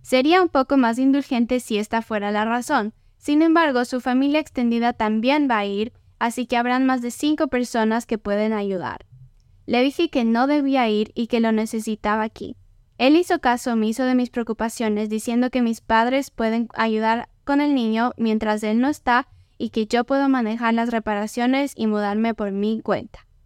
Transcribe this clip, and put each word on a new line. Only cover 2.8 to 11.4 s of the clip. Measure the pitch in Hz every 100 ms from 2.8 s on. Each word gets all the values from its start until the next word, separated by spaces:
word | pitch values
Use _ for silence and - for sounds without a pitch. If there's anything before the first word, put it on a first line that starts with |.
| 208 - _ _
Sin | - 294
embargo, | 330 320 320 247 247
su | 254
familia | 262 254 277 302
extendida | 311 - 240 233 233
también | 240 220 220 240 302 277
va | 220
a | 202
ir, | 202 226 - _ _
así | 233 233 240
que | 240
habrán | 240 254 262
más | 262
de | 240
cinco | - 294 302 311
personas | 247 247 233 220 226 -
que | 214
pueden | 208 202 220
ayudar. | 220 202 190 123 - - - - _ _ _ -
Le | 233
dije | 269 269 339
que | 277 226
no | 226 269
debía | 294 277 269 233
ir | 208 214 -
y | 233
que |
lo | 233